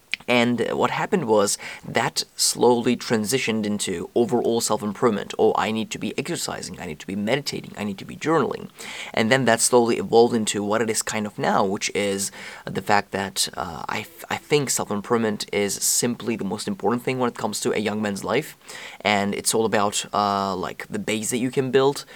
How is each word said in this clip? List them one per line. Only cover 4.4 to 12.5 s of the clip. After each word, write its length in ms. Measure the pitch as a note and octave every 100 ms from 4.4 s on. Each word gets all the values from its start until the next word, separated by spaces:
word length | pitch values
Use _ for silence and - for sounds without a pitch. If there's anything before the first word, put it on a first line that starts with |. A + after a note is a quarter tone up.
| G#2+ A#2
self-improvement. 760 | - G#2+ G#2+ G2 B2 G#2 - -
Oh, 160 | G#2+ -
I 160 | G#2
need 180 | A2 A2
to 80 | -
be 180 | G#2+ -
exercising, 640 | C#3+ E3 - - - F2+
I 60 | E2+
need 140 | D2+
to 80 | -
be 80 | G2
meditating, 560 | G#2 C#3+ C#3+ - - -
I 60 |
need 160 | G#2 G2+
to 60 |
be 100 | -
journaling. 540 | - D3 D#3+ A#2+ - - - - - -
And 200 | - A2
then 140 | C3+ A#2
that 140 | A2+
slowly 360 | - B2 A#2 -
evolved 360 | G2 A2+ A#2
into 300 | A#2+ G#2+ G#2
what 180 | G2+ A2
it 80 | A2
is 140 | G#2+
kind 240 | - A2 G#2
of 140 | -
now, 240 | D#3 G3+
which 260 | G2+ G2+ -
is 380 | - G2+ G2 G2 - -